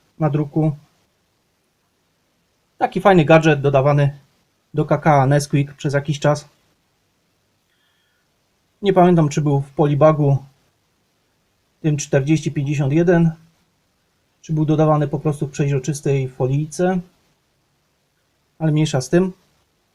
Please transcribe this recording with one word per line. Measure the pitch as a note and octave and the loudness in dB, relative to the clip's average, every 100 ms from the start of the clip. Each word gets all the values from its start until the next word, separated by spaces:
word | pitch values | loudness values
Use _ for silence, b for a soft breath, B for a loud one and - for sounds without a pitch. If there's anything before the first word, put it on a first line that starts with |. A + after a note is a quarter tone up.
| _ - | _ -6
nadruku. | D#3 D3 D3 E3 D#3 C#3+ _ _ _ _ _ _ _ _ _ _ _ _ _ _ _ _ _ _ _ - | -4 -2 -4 -2 -2 -4 _ _ _ _ _ _ _ _ _ _ _ _ _ _ _ _ _ _ _ -8
Taki | D3+ F#3 | -6 0
fajny | G3+ F#3 D3 | 2 4 6
gadżet | D#3+ D#3+ C#3+ | 4 4 0
dodawany | C3+ C#3 C#3 C#3+ C#3 - _ _ _ _ _ | 0 0 2 2 0 -4 _ _ _ _ _
do | D3 D3 | -6 -4
kakao | D3 E3 C#3+ C3+ | -2 2 2 2
Nesquik | D3 C#3+ D3 C#3+ | 0 0 -2 -4
przez | - D3+ | -6 -4
jakiś | C#3 C#3+ C#3+ | -4 -4 -2
czas. | D3 C#3+ - _ _ _ _ _ _ _ _ _ _ _ _ _ _ _ _ _ _ _ _ _ _ _ | -2 -2 -6 _ _ _ _ _ _ _ _ _ _ _ _ _ _ _ _ _ _ _ _ _ _ _
Nie | G3+ | 0
pamiętam, | F#3 F3+ E3+ D3 | 4 4 4 2
czy | D#3+ | 0
był | D3 C#3 | -2 -2
w | - | -2
Polybagu | - D3 C#3 D#3 D3 C#3+ C3+ - _ _ _ _ _ _ _ _ _ _ _ _ _ | -2 0 2 2 2 0 0 -4 _ _ _ _ _ _ _ _ _ _ _ _ _
tym | D#3+ D3 | -4 -4
czterdzieści | - C#3+ C#3 D#3 D3+ | -2 -2 0 -2 -2
pięćdziesiąt | D3 C#3 D3 C#3 | -6 -4 -4 -2
jeden, | D#3 F3 E3+ E3+ - _ _ _ _ _ _ _ _ _ _ | 0 2 2 2 -2 _ _ _ _ _ _ _ _ _ _
czy | - | -6
był | D#3 D3+ | -4 0
dodawany | D3+ D#3 D3+ D3 | 2 2 0 -2
po | D3 | -4
prostu | D#3 C#3+ C#3 | -4 -6 -6
w | |
przeźroczystej | - C#3+ C#3 C3+ C#3 D3 C#3 C3 | -4 -2 -2 -4 -6 -2 -2 -4
folijce, | - C3 C#3 D#3 - F3+ F#3 F3 _ _ _ _ _ _ _ _ _ _ _ _ _ _ - | -4 -4 -2 -4 -4 -2 -2 -6 _ _ _ _ _ _ _ _ _ _ _ _ _ _ -6
ale | D#3+ | -2
mniejsza | D3+ D#3 C3+ | 0 -2 -4
z | - | -2
tym. | F3 F#3 - _ _ _ _ _ | -2 -2 -8 _ _ _ _ _